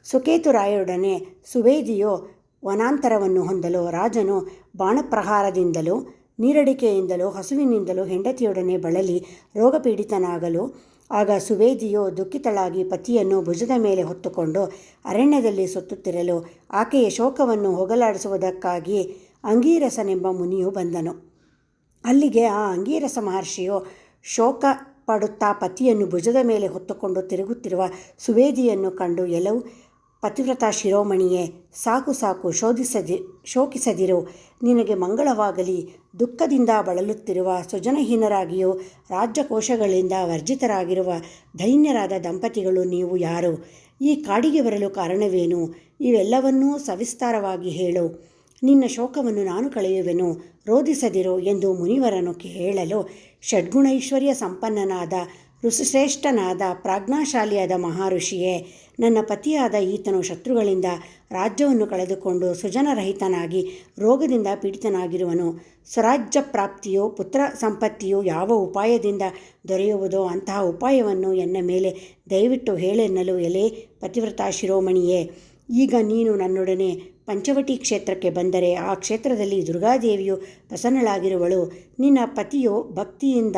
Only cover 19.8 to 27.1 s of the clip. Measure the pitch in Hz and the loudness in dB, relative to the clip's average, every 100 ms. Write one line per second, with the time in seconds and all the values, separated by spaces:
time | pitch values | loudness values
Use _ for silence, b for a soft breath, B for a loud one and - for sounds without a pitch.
19.8 | 262 233 196 185 185 185 175 190 185 196 | 2 -2 -2 -2 -2 -2 -2 -2 -2 -2
20.8 | 175 170 165 - - _ _ _ _ _ | -4 -4 -6 -8 -18 _ _ _ _ _
21.8 | _ _ 233 269 285 226 233 202 208 180 | _ _ 2 4 6 4 4 2 -2 -2
22.8 | 208 311 285 247 202 190 175 - 185 202 | -2 -2 -2 -4 -4 -4 -4 -6 -4 -4
23.8 | 190 B B B - - 233 262 277 269 | -6 B B B -6 0 0 2 0 0
24.8 | - _ - 214 208 - 208 202 180 - | -4 _ -2 -2 -2 0 0 0 -4 0
25.8 | 262 214 185 175 202 262 247 214 190 185 | 2 4 2 0 2 2 4 2 0 -4
26.8 | - 190 196 | -10 -8 -4